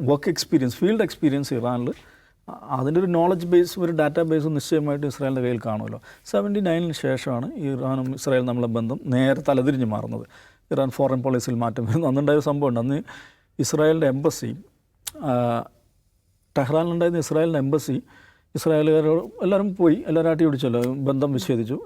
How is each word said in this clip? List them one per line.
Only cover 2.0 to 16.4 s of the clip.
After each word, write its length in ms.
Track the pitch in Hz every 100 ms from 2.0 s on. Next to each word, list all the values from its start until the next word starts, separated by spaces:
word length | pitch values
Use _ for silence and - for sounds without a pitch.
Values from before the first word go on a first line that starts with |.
| - - _ _ -
അ-, 100 | -
അതിൻ്റെ 360 | - 131 131 165
ഒരു 80 | 190
നോളജ് 400 | 170 175 185 175
ബേസ്, 320 | 175 175 -
ഒരു 120 | 170
ഡാറ്റാ 320 | 160 156 156
ബേസ് 240 | 165 156 151
നിശ്ചയമായിട്ടും 600 | 147 - 160 147 143 143
ഇസ്രായേലിൻ്റെ 340 | - 135 131
കയ്യിൽ 200 | 123 120 117
കാണുമല്ലോ. 360 | 107 110 113 - - -
സെവൻറ്റി 340 | 202 202 202
നയനിന് 340 | 185 165 170
ശേഷമാണ് 580 | 151 135 131 - 120 147 294
ഇറാനും 600 | 143 131 131 135 131 135
ഇസ്രായേലും 320 | 147 127 123
തമ്മിലുള്ള 260 | 123 120
ബന്ധം 260 | 113 113 131
നേരെ 380 | - 127 131 135
തലതിരിഞ്ഞ് 440 | 143 135 131 131 117
മാറുന്നത്. 420 | 104 113 110 113 - - _ -
ഇറാൻ 180 | - 135
ഫോറിൻ 340 | - 135 131
പോളിസിയിൽ 340 | 131 127 123 120
മാറ്റം 280 | 117 113 110
വരുന്നു. 220 | 143 156
അന്നുണ്ടായ 280 | 135 147 147
ഒരു 60 |
സംഭവമുണ്ട്. 380 | 151 143 143 117
അന്ന് 240 | 123 143 - - - _ _ -
ഇസ്രായേലിൻ്റെ 480 | 135 151 156 160 147
എംബസി, 480 | 131 156 - 117 135 - _ _ _ - 302
ആ, 440 | 156 123 120 117 - _ _ _ _ _ _ _